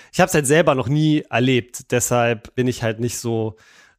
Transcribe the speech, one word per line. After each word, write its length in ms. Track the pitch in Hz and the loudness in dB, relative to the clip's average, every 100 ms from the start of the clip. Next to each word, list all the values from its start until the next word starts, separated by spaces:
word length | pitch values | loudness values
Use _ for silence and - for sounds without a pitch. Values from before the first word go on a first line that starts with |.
| - | -8
Ich 80 | - | -2
hab's 120 | 180 | 0
halt 140 | 160 131 | 0 2
selber 260 | 156 160 | 2 4
noch 140 | 131 117 | 0 0
nie 380 | 147 156 151 - | 2 2 2 0
erlebt, 600 | 113 127 127 117 - - | 0 2 0 -2 -12 -4
deshalb 640 | 123 - 120 120 110 - - | -2 0 0 0 -2 -6 -4
bin 120 | 127 | -4
ich 140 | 120 | -2
halt 180 | 113 110 | -4 -4
nicht 160 | 120 - | -6 -6
so, 380 | 117 113 110 - _ - _ | -4 -4 -4 -8 _ -20 _